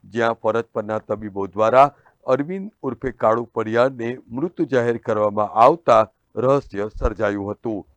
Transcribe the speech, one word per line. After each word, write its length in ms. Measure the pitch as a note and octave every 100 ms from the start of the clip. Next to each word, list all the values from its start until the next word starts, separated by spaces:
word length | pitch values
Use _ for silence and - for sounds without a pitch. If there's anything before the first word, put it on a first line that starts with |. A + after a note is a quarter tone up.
જ્યાં 280 | G2 G#2+ A#2
ફરજ 320 | A2+ A2 A2
પરના 340 | A2+ - G#2 G#2+
તબીબો 480 | - G#2 G#2+ G2 G2
દ્વારા 480 | F#2+ A2 B2 C#3+ _ _ _ -
અરવિંદ 440 | C3 C#3+ F#3+ G3 _
ઉર્ફે 280 | C#3 A2+ C3
કાળુ 340 | - A2+ A2+
પડિયારને 720 | A#2 - A2 A2+ B2+ C3 A#2 B2 -
મૃત 320 | A#2 F3 -
જાહેર 340 | D3+ B2+ A#2+ A#2
કરવામાં 520 | - G#2+ G#2 G#2 G#2
આવતા 640 | G#2+ B2 E3+ - A2+ G#2+ _ _ -
રહસ્ય 520 | B2 C#3 - G2 G#2+ -
સર્જાયું 520 | B2 G2+ G#2 G#2 G2
હતું. 340 | G#2 A#2+ G#2+ -